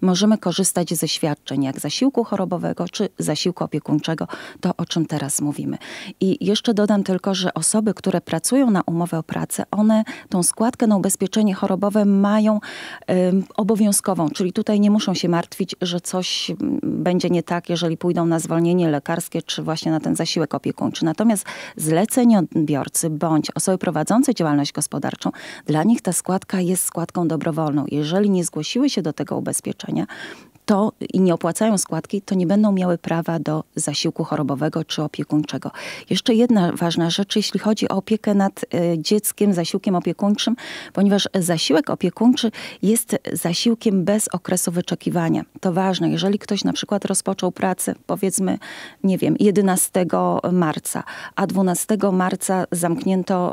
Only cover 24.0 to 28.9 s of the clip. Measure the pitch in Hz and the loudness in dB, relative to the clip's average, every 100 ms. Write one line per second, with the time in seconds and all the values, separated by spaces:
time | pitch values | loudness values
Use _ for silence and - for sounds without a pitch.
24 | 151 220 277 214 160 147 143 - - 147 | 2 4 4 2 2 2 0 -4 -6 -4
25 | 131 - - - - - - 151 165 240 | -6 -4 -6 -6 -12 -8 -2 2 4 2
26 | - 165 - 190 - 190 175 185 - - | 0 -2 -2 -4 -2 -2 0 0 -2 -4
27 | 170 185 165 156 165 151 156 143 - 147 | -4 -2 0 0 -2 -2 0 0 -2 -2
28 | 151 185 208 190 165 156 151 247 277 | 0 2 2 2 0 -6 -4 0 0